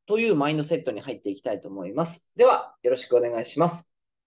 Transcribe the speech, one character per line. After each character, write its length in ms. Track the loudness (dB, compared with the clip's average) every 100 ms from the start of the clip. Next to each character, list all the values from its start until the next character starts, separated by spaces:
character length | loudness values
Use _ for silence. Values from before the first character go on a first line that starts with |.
| -2
と 140 | 0
い 80 | 2
う 80 | 2
マ 140 | 2
イ 40 |
ン 40 | 0
ド 40 |
セ 140 | -2 -2
ッ 80 |
ト 80 | -2
に 80 | -6
入 160 | -10 -8
っ 40 |
て 80 | -8
い 60 |
き 80 | -6
た 100 | -6
い 80 | -6
と 80 | -8
思 180 | -12 -6
い 60 |
ま 140 | -4 -4
す。 180 | -6 _ 4
で 80 |
は、 320 | 4 4 -2 -4
よ 80 | -2
ろ 40 | 0
し 100 | 2
く 100 | 2
お 40 |
願 220 | 2 -2
い 20 |
し 140 | -4 0
ま 100 | 0
す。 240 | 0 -12 _ _ _